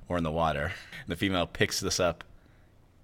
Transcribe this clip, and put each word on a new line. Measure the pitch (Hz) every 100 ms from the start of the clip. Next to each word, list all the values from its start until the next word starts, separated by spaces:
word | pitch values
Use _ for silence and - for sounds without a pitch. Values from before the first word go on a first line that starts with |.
| -
or | 87
in |
the | 78
water. | 80 80 71 80 - - - -
The | 82
female | 98 92 82
picks | - 104 -
this | 92 -
up | 87 - - - - - - - - -